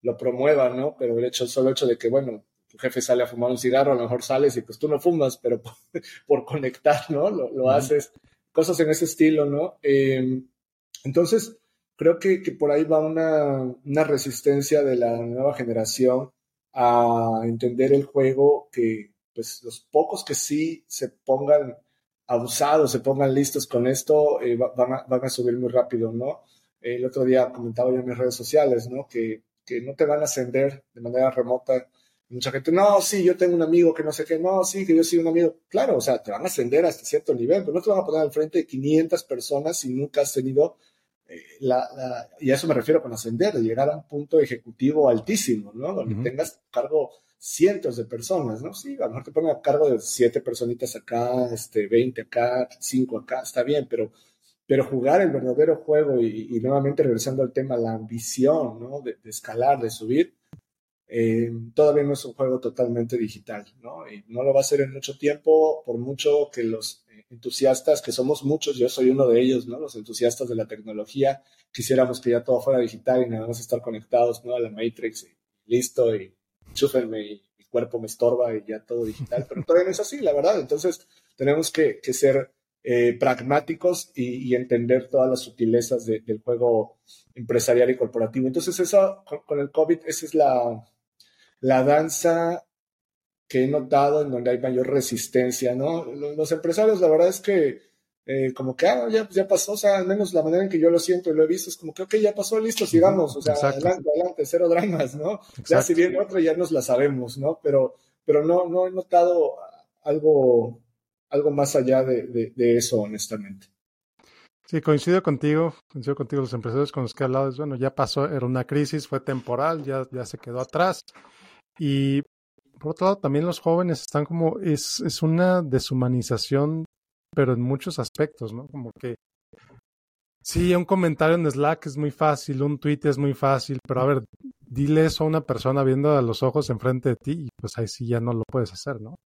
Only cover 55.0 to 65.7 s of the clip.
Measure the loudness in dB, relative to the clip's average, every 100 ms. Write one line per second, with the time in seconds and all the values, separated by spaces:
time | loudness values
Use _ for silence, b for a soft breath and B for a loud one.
55 | 2 4 4 0 -2 2 4 2 2 2
56 | 2 2 0 -2 -6 -4 0 0 0 0
57 | 2 2 -2 -2 -2 -2 -2 -2 -2 -6
58 | -8 -10 -8 2 2 4 0 -8 -12 -12
59 | -12 -14 -14 -16 -10 -2 2 2 -2 -8
60 | -2 0 0 _ _ -20 _ _ _ _
61 | _ -2 0 0 -2 -6 -6 2 4 4
62 | 0 -4 -8 -4 -2 -2 -4 -4 -2 -2
63 | -4 -4 -4 -8 -14 -14 -16 _ -20 -18
64 | -18 -20 _ -4 2 2 2 0 0 -4
65 | -14 -4 -2 -2 4 4 4